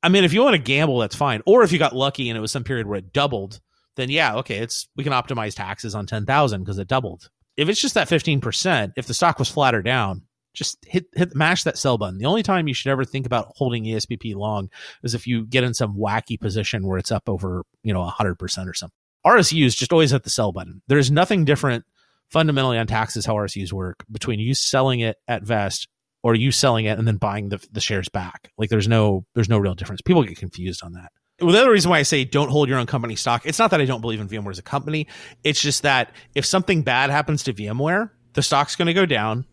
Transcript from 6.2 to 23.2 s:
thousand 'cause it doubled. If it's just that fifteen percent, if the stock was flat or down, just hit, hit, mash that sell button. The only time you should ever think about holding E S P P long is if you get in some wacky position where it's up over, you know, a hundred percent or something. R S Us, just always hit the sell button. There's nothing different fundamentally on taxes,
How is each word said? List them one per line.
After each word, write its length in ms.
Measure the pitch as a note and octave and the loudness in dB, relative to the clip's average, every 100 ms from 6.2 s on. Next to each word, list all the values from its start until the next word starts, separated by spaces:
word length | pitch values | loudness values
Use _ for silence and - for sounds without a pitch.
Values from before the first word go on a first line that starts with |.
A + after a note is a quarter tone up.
thousand 400 | G#2 C#3 C#3 G2+ | 0 2 2 0
'cause 140 | F#2 G2 | -6 -6
it 80 | F#2 | -2
doubled. 420 | C3 A2+ - - _ _ - | -2 -2 -12 -20 _ _ -4
If 120 | D3+ | -2
it's 120 | G#3+ | 0
just 140 | C#4 | 0
that 120 | A3 D#3 | 0 0
fifteen 340 | E3 E3 C#3 | 0 2 -2
percent, 520 | B2+ - F#3 D3 G2+ - | -2 -4 0 0 -2 -6
if 100 | B2+ | -8
the 60 | |
stock 280 | A#2+ E3+ D#3 | 0 0 2
was 100 | C3+ | -2
flat 240 | - C3+ | 2 2
or 80 | A#2 | 2
down, 400 | F#2+ B2+ G2+ F#2 - _ _ | 0 0 0 -4 -12 _ _
just 240 | - - - _ | -10 -8 -10 _
hit, 200 | F3+ F#3 | -4 -4
hit, 200 | - F3+ | -2 -2
mash 300 | C3+ D#3 F3+ | 2 0 2
that 120 | E3+ - | -2 -2
sell 220 | C#3 A#2+ | 0 0
button. 200 | G2+ F#2+ | -2 -4
The 80 | B2 | 0
only 180 | G#3+ | 0
time 240 | G#3 F#3 D#3 | 0 0 0
you 60 | |
should 180 | B2 C3+ | -2 -2
ever 120 | C3+ | -2
think 220 | C3+ C3+ A#2+ | -2 -4 -2
about 260 | A#2+ G2+ - | -2 -4 -2
holding 280 | C3 A#2+ A2 | -2 -2 -2
E 100 | A2 | -4
S 100 | - | -4
P 100 | A#2 | -8
P 180 | A2+ G2 | -8 -6
long 340 | G#2 G#2+ G2 - - - | -4 -4 -6 -12 -20 -10
is 120 | B2 | -6
if 120 | A2+ B2 | -6 -2
you 180 | A#2+ | -4
get 200 | A2 C3 | 0 0
in 100 | B2+ | 0
some 220 | A2+ A2 G2+ | 0 -4 -2
wacky 440 | G#2 G#2+ - A2+ | -2 -4 -4 -6
position 460 | G#2+ G2+ G#2 A2 F#2+ | -4 -4 -4 -4 -2
where 120 | F#2+ | -4
it's 120 | - | -2
up 180 | G#2+ - | -4 -2
over, 360 | G2 F#2 F2+ - _ | -4 -4 -6 -8 _
you 100 | A2+ | -4
know, 100 | F#2+ | -2
a 40 | F2 | -4
hundred 300 | - G#2 F2 | -4 -4 -4
percent 320 | F#2 - F#2 | -6 -8 -8
or 60 | |
something. 200 | - F2 _ _ _ | -10 -14 _ _ _
R 120 | E3+ A#3 | 4 6
S 160 | F3 | 4
Us, 220 | D#3+ C3 | 4 2
just 180 | - B2+ | 2 2
always 200 | E3 D3+ | 4 4
hit 100 | C3 | 2
the 80 | - | -2
sell 220 | - A2 | -2 -2
button. 280 | F#2 F2+ F2 - | -4 -12 -16 2
There's 240 | C#3+ B2+ | 4 4
nothing 340 | D3 F#3 G3+ | 4 4 4
different 400 | D3 C#3+ C#3 A#2 - _ _ _ _ | 4 2 2 -2 -6 _ _ _ _
fundamentally 500 | D#3 D#3+ C#3 C3 A#2 | 0 2 2 2 0
on 80 | A2 | 0
taxes, 400 | A2 A2 A2+ | 0 -2 -4